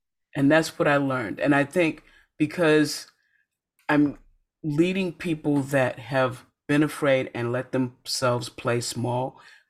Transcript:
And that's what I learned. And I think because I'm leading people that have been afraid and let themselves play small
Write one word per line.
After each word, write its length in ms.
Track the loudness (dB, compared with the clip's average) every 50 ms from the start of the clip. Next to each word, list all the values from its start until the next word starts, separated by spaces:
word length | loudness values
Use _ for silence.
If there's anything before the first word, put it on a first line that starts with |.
| _ _ _ _ _ _ -4
And 160 | 0 2 4
that's 260 | 4 4 2 0 -2 -2
what 100 | 0 2
I 100 | 2 2
learned. 420 | 2 0 -2 -4 -4 -6 -6 -4
And 160 | 0 2 2
I 80 | 2 2
think 400 | 0 0 0 0 0 0 -6 _ _ _ _ _ _ _ -4
because 720 | -4 -4 -2 0 2 4 4 4 4 2 -2 -8 -12 _ _ _ _ _ _ _ _ _ _ _ _ _ _ _ _ 0
I'm 300 | 2 2 2 2 0 -8 _ _ _ _ _ _ _ _ -8
leading 480 | -4 0 0 2 2 2 -2 -2 -4 -4
people 480 | -6 -6 -6 -6 -4 -2 -2 0 0 0
that 340 | 0 0 0 0 0 -2 -6
have 460 | -10 -4 -2 0 0 0 -2 -6 -16 _ _ _ _ 0
been 160 | 2 2 2
afraid 480 | 0 0 -2 2 2 2 2 0 -2 -6
and 180 | -6 -4 -4
let 200 | -4 -4 -6 -4
themselves 800 | -2 -2 -2 -2 -4 _ -12 -8 -6 -2 0 0 0 0 -4 -8
play 320 | -12 -6 -4 -2 -2 -2
small 580 | -2 -4 -6 -6 -4 -4 -4 -4 -4 -6 -10 -14 -20 -20 -20 -20 _ _